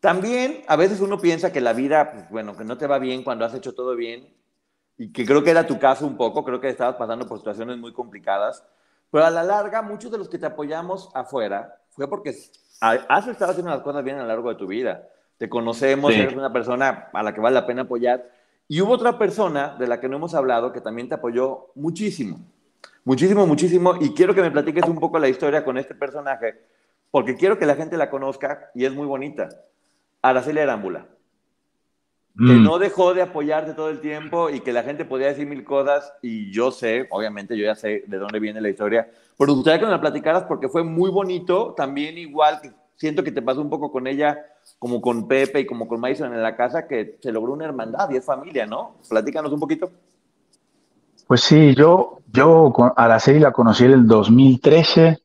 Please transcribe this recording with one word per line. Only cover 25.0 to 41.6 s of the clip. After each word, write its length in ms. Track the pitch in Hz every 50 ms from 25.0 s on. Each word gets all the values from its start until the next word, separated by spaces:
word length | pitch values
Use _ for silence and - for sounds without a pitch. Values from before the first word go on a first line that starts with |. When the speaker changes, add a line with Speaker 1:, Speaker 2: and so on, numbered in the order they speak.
Speaker 1:
poco 180 | 160 160 165 170
la 100 | 151 135
historia 360 | 131 127 - 147 143 151 143
con 120 | 139 127
este 200 | 127 139 - -
personaje, 580 | - 143 135 131 147 143 139 135 123 117 113 - _ _ _ _ _ _ _ _ _ _ _
porque 240 | - 143 117 123 127
quiero 240 | - 170 190 220 -
que 80 | 170
la 80 | 147 143
gente 220 | 135 160 156 170
la 140 | 165 147 139
conozca 600 | - 135 135 135 135 - - 135 147 - - - _
y 80 | 123 127
es 80 | 135 131
muy 140 | 139 147
bonita. 420 | 143 135 131 135 147 - - 98 - - - _ _ _ _ _ _ _ _ _ _ _ _ -
Araceli 380 | 131 131 127 123 147 151 156
Arámbula, 460 | 151 139 123 107 101 95 87 76 - _ _ _ _ _ _ _ _ _ _ _ _ _ _ _ _ _ _ _ _ _ _ _ _ _ _
que 80 | - 117 127 127
Speaker 2:
Mm. 80 | 117 110
Speaker 1:
no 160 | 104 160 175
dejó 360 | 190 196 - 180 185 180 180
de 80 | 180 180
apoyarte 500 | 175 175 156 147 151 156 156 156 156 156
todo 180 | 156 156 156
el 100 | 156 139
tiempo 500 | - 151 151 151 151 151 151 170 170 156
y 100 | 143 131
que 120 | - 131 120
la 120 | 120 120
gente 200 | 139 143 147 165
podía 220 | - 131 131 135 139
decir 200 | 143 - 147 143
mil 160 | 143 135 120
cosas, 480 | - 139 139 139 139 143 143 143 - - _ -
y 300 | 120 113 110 104 98 95
yo 180 | 107 120 131
sé, 380 | 127 - - 117 110 120 131 -
obviamente, 460 | - 98 107 110 104 104 98 98 120
yo 80 | 107 104
ya 100 | 104 107
sé 300 | - - 107 104 104 98
de 120 | 104 101 95
dónde 200 | 98 101 104 107
viene 220 | 107 104 104 110
la 80 | 107 104
historia, 400 | 98 - 107 104 107 117 113 - _ _ _ _ _
pero 160 | _ 143 139 147
me 40 |
gustaría 220 | 131 127 160 156 170
que 80 | 202
me 60 | 226 190
la 80 | 160
platicaras 420 | 151 151 - 151 - 156 160 180 185
porque 240 | 180 160 - - 131
fue 140 | - 170 170
muy 280 | 165 160 165 180 190
bonito, 600 | 180 196 196 185 185 180 180 175 175 190